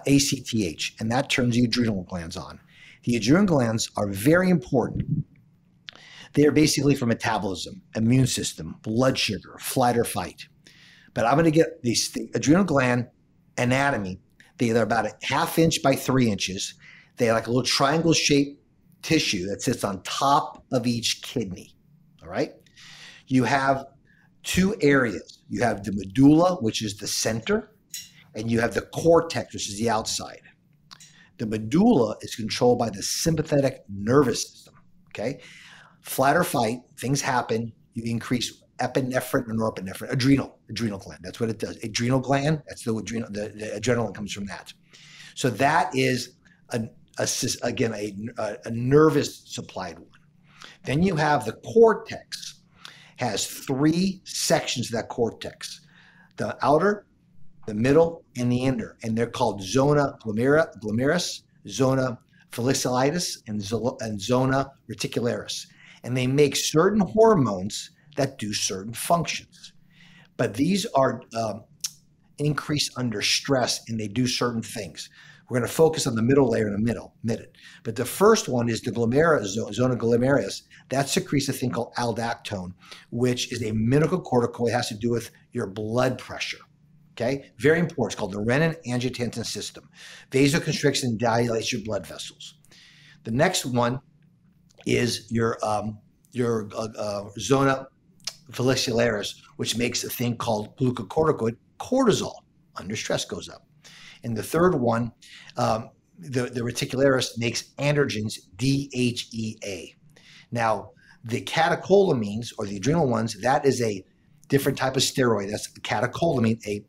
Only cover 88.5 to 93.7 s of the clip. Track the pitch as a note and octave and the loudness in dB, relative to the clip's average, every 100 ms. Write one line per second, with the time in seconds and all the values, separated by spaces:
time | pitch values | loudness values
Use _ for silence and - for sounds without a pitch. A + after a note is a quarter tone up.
88.5 | C#3 E3 D#3 A#2 B2 B2 B2 A#2 A#2 G#2 | 2 0 -2 -4 -4 -4 -4 -6 -6 -8
89.5 | G#2 - - - - - - - C3+ C#3+ | -8 -10 -14 -20 -20 -20 -20 -2 4 4
90.5 | E3 D#3 A#2+ C#3+ - B2+ G#2 A#2 A#2 A#2+ | 4 0 0 0 0 -2 0 2 2 2
91.5 | A2+ - A2+ G#2+ G2+ - D2 - - - | 0 -2 -6 -4 -6 -8 -14 -16 -16 -20
92.5 | - _ - - - - - A2+ A#2+ F3 | -20 _ -20 -20 -20 -20 -14 -4 2 2
93.5 | - C#3 | 0 -2